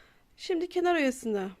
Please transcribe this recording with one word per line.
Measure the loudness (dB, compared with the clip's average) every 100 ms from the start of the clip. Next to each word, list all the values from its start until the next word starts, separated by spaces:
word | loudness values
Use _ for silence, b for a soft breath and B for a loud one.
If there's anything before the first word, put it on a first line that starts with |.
| B B B _
Şimdi | -4 -2 -2
kenar | 0 2
oyasını | 4 2 0 -2 -2 -4 -10